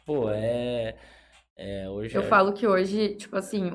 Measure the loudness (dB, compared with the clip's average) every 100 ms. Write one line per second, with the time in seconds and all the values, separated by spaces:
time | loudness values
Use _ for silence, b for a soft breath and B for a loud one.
0 | -2 0 0 0 0 0 -2 -2 -4 -8
1 | b b b b _ -14 -8 -8 -6 -6
2 | -2 -2 4 4 4 2 2 4 2 0
3 | 0 -2 -6 -6 -4 -4 -4